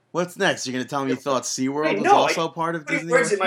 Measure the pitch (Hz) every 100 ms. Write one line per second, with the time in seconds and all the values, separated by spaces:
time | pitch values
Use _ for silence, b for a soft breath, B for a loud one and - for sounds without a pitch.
0 | _ 160 175 165 185 131 131 127 117 143
1 | 135 127 143 127 - - 131 143 156 202
2 | 339 403 160 175 165 170 165 165 147 170
3 | 165 254 240 202